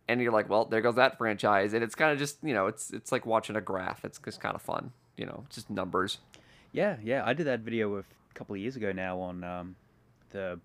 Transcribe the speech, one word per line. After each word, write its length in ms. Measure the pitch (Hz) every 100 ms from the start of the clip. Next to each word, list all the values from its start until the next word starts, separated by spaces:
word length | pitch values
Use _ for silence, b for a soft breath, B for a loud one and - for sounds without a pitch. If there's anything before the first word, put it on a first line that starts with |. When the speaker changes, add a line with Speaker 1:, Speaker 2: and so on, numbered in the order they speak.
| -
Speaker 1:
And 140 | 120
you're 120 | 117
like, 160 | 110 95
"Well, 160 | 104 110
there 160 | 110
goes 140 | 117 117
that 220 | 131 -
franchise." 560 | 113 104 107 101 101
And 100 | 113
it's 120 | 113 -
kinda 220 | 156 143
just, 200 | 143 -
you 100 | 156
know, 140 | 110 95
it's, 240 | - -
it's 200 | - -
like 140 | 127 117
watching 300 | 110 107 107
a 60 |
graph. 420 | 92 95 92 - -
It's 140 | -
just 220 | - -
kinda 180 | - -
fun, 320 | - - - - _ -
you 80 | 104
know, 200 | - -
just 200 | - -
numbers. 500 | 98 92 92 98 - - b b b b
Speaker 2:
Yeah, 260 | 123 202 139
yeah. 220 | 107 135 110
I 80 |
did 140 | 143 151
that 140 | 120
video 340 | 113 113 104 101
a 40 |
f-, 60 | - - _
couple 200 | - 110
of 80 | 101
years 140 | 110 135
ago 160 | 104
now 260 | 92 92 92
on, 240 | 92 90 87
um, 300 | 90 90 90 _ _ _ _ _
the, 280 | 101 92 90